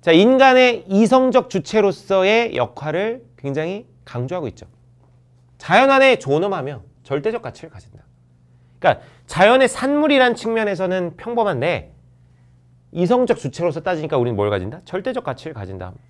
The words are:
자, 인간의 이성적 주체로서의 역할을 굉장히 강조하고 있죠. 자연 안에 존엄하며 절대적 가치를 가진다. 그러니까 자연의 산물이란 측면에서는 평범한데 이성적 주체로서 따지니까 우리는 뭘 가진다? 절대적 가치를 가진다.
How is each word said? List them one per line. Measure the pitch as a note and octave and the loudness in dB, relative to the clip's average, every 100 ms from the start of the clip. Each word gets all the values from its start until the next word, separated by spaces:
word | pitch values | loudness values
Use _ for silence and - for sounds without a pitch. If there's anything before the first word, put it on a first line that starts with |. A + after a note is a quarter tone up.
자, | E3+ | 4
인간의 | E3 G#3+ C4 C4+ B3+ B3+ A3 F#3+ | 6 6 6 6 6 4 0 -2
이성적 | G3 A3 B3+ C4 B3 A#3+ | 2 4 4 4 0 0
주체로서의 | F#3+ - A3 G3+ - - F#3+ F#3+ A3+ A#3 B2+ | -6 -2 0 0 -2 -2 0 2 2 0 -4
역할을 | B2 - D3 D#3+ G#3+ A#3+ - _ | -6 -6 -8 -6 -6 -8 -16 _
굉장히 | C#3 C#3 D#3+ G3+ B3 _ - | -8 -6 -6 -10 -14 _ -14
강조하고 | B2 B2+ F3+ C3+ | -10 -8 -8 -10
있죠. | - - _ _ _ _ _ _ _ _ _ | -12 -20 _ _ _ _ _ _ _ _ _
자연 | - F#3+ C4+ | 0 2 4
안에 | C4+ C4+ A#3+ | 4 4 2
존엄하며 | C#3 D3 G3+ F#3 C3+ C3 - _ | 0 -2 -2 -6 -8 -12 -18 _
절대적 | _ C#3 G#3 A3+ | _ -6 -4 -6
가치를 | B2+ - E3 | -12 -16 -20
가진다. | G2 - - _ _ _ _ _ _ _ _ | -20 -20 -20 _ _ _ _ _ _ _ _
그러니까 | F3 - - _ _ | 0 0 -6 _ _
자연의 | - G3+ B3+ B3+ | 2 4 6 2
산물이란 | - C4 D4 D4+ C#4 B3+ A#3 | 0 -2 0 2 2 2 0
측면에서는 | A3 A3+ G#3+ F3+ F#3 F#3 F3 F3 | -4 -4 -4 -4 -4 -4 -6 -10
평범한데 | A3+ A#3+ G#3 C3+ D3+ C3+ - - _ _ _ _ _ _ _ _ _ | -8 -4 -2 -2 -4 -4 -8 -20 _ _ _ _ _ _ _ _ _
이성적 | E3 F3 B3 B3 - | -4 0 0 0 -2
주체로서 | C3+ - E3+ D3+ | -4 -6 -6 -4
따지니까 | F#3 E3+ D3 C#3+ | -6 -6 -4 -2
우리는 | A#2+ G#2 | -2 -2
뭘 | G#2 | -2
가진다? | G2+ F#2 D#3 - | -2 -6 -14 -12
절대적 | F#3 A3+ B3+ | -10 -8 -8
가치를 | D3+ A#2+ D#3+ | -10 -12 -14
가진다. | B2+ F#2+ F#2+ F#2 F#2 | -14 -14 -14 -16 -18